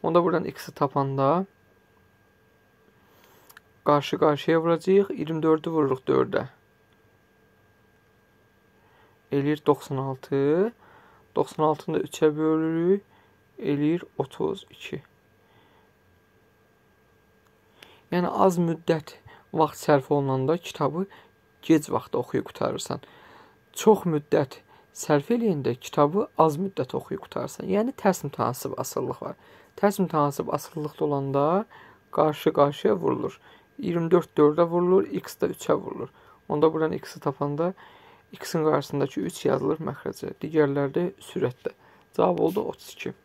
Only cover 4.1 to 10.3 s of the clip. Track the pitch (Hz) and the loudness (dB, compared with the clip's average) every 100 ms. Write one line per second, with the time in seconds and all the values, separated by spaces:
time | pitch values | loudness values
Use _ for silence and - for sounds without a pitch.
4.1 | 147 156 143 - 165 165 165 175 190 196 | 0 2 2 2 2 2 0 4 4 4
5.1 | 262 156 160 160 156 165 160 143 131 - | -4 -6 -2 2 2 2 0 0 0 0
6.1 | - 127 - 127 _ _ _ _ _ _ | 2 2 -2 -4 _ _ _ _ _ _
7.1 | _ _ _ _ _ _ _ _ _ _ | _ _ _ _ _ _ _ _ _ _
8.1 | _ _ _ _ _ _ _ _ _ _ | _ _ _ _ _ _ _ _ _ _
9.1 | _ _ 143 139 151 - 143 - 135 135 | _ _ -2 0 0 2 2 0 -6 -4
10.1 | 131 - | -8 -4